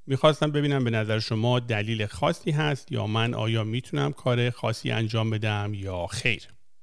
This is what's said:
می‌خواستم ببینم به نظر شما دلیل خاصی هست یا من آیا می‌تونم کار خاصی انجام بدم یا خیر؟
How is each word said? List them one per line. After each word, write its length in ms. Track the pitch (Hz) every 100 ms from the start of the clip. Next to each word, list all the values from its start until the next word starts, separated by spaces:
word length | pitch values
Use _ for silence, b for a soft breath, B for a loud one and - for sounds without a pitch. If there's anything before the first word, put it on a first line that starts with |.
| -
می‌خواستم 440 | 135 156 151 151
ببینم 320 | 147 143 139
به 60 | 120
نظر 300 | 113 110 110
شما 400 | - 110 117 123
دلیل 460 | 117 107 104 113 104
خاصی 460 | - 147 170 -
هست 400 | 151 151 139 -
یا 160 | 117 107
من 260 | 110 117
آیا 300 | 110 110 113
می‌تونم 500 | 107 120 - 147 139
کار 360 | 147 127 120 123
خاصی 420 | 120 117 113 131
انجام 380 | 113 110 113 110
بدم 420 | 110 110 104 104
یا 340 | 104 95 90 85
خیر؟ 400 | - 147 104 - - - -